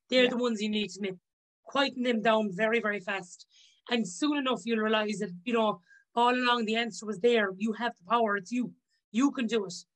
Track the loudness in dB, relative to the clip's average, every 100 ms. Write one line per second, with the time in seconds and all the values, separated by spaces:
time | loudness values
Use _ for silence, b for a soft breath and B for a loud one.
0 | _ 4 4 2 -2 0 0 0 -4 -6
1 | -8 -8 _ _ _ _ -4 0 0 0
2 | 0 2 4 4 2 0 2 2 0 -4
3 | -4 -8 -8 -20 -20 b b b -4 -2
4 | -2 -2 0 0 0 -2 -2 0 2 0
5 | 0 -4 -6 -8 -2 0 0 -2 b b
6 | b 0 2 2 2 0 0 -2 -2 -8
7 | -10 0 4 4 2 -2 -6 -2 -4 -6
8 | -2 2 2 0 -2 -4 -4 -8 _ _
9 | _ 2 2 2 0 -2 -2 -10 -16